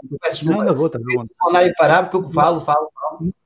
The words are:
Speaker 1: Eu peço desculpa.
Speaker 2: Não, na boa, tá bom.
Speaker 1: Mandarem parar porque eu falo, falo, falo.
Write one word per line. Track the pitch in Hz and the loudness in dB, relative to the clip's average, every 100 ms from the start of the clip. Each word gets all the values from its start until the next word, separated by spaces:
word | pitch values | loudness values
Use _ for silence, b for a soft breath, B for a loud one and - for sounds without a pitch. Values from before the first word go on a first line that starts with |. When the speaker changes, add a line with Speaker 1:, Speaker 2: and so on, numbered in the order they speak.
| - | -10
Speaker 1:
Eu | 143 | -6
peço | - - | -6 -2
desculpa. | 151 202 | 0 0
Speaker 2:
Não, | 208 | 0
na | |
boa, | 135 160 | 0 -2
tá | 120 | -4
bom. | 120 123 113 - 175 | -4 -4 -4 -4 2
Speaker 1:
Mandarem | 180 180 170 | 4 2 4
parar | 151 170 180 | 4 4 2
porque | 185 156 | -4 -2
eu | |
falo, | 160 156 165 | 2 2 2
falo, | 131 147 156 | 0 -2 -2
falo. | - 214 - 170 - | -8 -10 -6 -8 -8